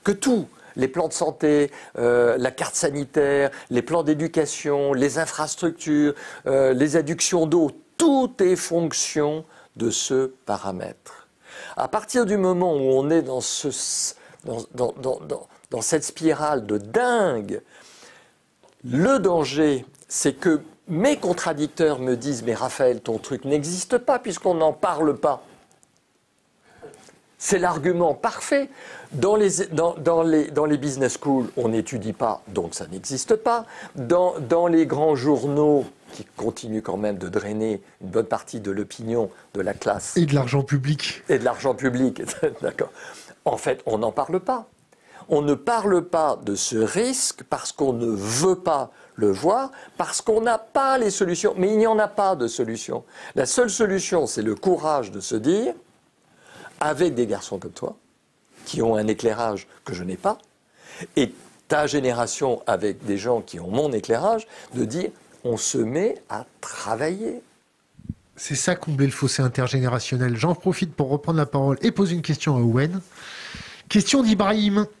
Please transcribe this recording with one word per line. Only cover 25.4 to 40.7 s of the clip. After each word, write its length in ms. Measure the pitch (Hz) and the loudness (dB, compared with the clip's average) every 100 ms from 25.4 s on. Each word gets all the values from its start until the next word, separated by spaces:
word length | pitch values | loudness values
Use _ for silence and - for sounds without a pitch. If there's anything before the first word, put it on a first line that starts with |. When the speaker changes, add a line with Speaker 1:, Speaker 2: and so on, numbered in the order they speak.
| - - _ _ _ _ _ _ _ _ _ _ _ _ - - - _ _ _ | -8 -20 _ _ _ _ _ _ _ _ _ _ _ _ -20 -20 -20 _ _ _
Speaker 1:
C'est 180 | - 196 | -2 0
l'argument 560 | 180 160 151 170 170 | 0 0 0 2 2
parfait. 540 | 139 240 - - 277 277 - - - - | 0 -4 -4 -2 -2 -2 -10 -20 -20 -10
Dans 240 | 147 180 214 | -2 2 4
les, 300 | 202 175 190 | 4 2 -2
dans, 280 | 156 165 | 0 0
dans 280 | 165 151 165 | 2 2 2
les, 280 | 165 156 147 | 4 2 2
dans 140 | 143 151 | 0 0
les 100 | 147 | 0
business 400 | 143 135 131 - | -2 0 -2 0
schools, 260 | 143 135 110 - | 0 0 0 -2
on 120 | 117 | 0
n'étudie 440 | 113 - 113 107 | 0 -2 -6 -6
pas, 300 | 101 117 101 - | -2 -2 -2 -4
donc 260 | 95 85 | -6 -4
ça 120 | - 78 | -8 -10
n'existe 480 | 92 - 135 - 220 | -10 -8 -8 0 0
pas. 280 | 220 233 226 - - | 2 0 -4 -18 -16
Dans, 400 | - 120 175 180 165 | -10 0 4 4 0
dans 260 | 123 170 175 | 0 2 4
les 200 | 165 151 | 4 4
grands 280 | 131 156 | 2 2
journaux, 720 | 143 131 139 139 143 151 147 117 - - | 2 2 2 2 2 4 4 2 -12 -20
qui 140 | - 104 - | -18 -16 -6
continuent 440 | 110 113 113 110 | -6 -6 -6 -6
quand 140 | 104 92 | -4 -4
même 220 | 104 101 | -4 -4
de 100 | 90 | -4
drainer 540 | 101 101 107 110 98 - _ | -4 -4 -4 -2 -4 -8 _
une 80 | 95 | -4
bonne 180 | 113 113 | -2 0
partie 340 | 107 - 117 | -4 -6 -10
de 100 | 98 | -6
l'opinion 600 | 98 101 - 113 117 107 - - | -4 -6 -8 -4 -2 -2 -6 -12
de 60 | 101 | -6
la 140 | 95 | -4
classe. 420 | 95 - 101 - - | -4 -2 -4 -2 0
Speaker 2:
Et 80 | 160 | 2
de 80 | |
l'argent 280 | 143 123 139 | 2 2 0
public. 600 | 135 | 0